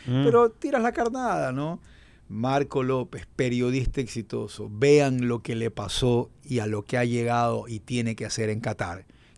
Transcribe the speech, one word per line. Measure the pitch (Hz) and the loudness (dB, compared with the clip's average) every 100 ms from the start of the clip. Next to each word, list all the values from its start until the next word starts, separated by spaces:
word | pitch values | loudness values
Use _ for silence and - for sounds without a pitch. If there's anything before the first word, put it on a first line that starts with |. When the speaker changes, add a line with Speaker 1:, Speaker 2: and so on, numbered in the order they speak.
| - | -2
Speaker 1:
Mm. | 127 139 | 2 6
Speaker 2:
pero | 233 233 | 6 6
tiras | - 294 277 | 2 -2 0
la | 226 | 0
carnada, | 233 233 254 247 175 135 | 0 -2 -2 -2 -2 -2
¿no? | 131 151 170 - - - - - | -2 -4 -8 -14 -20 -20 -20 -12
Marco | 104 123 139 143 143 | -4 0 0 0 0
López, | 127 131 117 - - - | 0 0 -2 -10 -8 -2
periodista | 127 123 123 131 123 - | 0 2 0 0 -2 -2
exitoso, | 123 120 101 117 110 - 107 | -4 -6 -8 -8 -8 -10 -10
vean | 104 139 147 139 127 123 | 2 6 6 6 2 0
lo | 117 | -2
que | - 117 | -4 -4
le | 113 | -4
pasó | 110 101 - 127 120 120 - | -6 -6 0 2 2 0 -8
y | - 123 | -6 -4
a | 107 | -2
lo | 104 104 | -4 -2
que | 127 | 0
ha | 120 | 0
llegado | 120 117 120 120 113 110 | 0 0 2 0 -2 -6
y | 110 | -10
tiene | - 123 117 110 | -6 -2 -2 -4
que | 110 | -6
hacer | - 110 | -2 -2
en | 110 | -2
Qatar. | 113 110 95 90 - - _ | -4 -4 -6 -8 -14 -20 _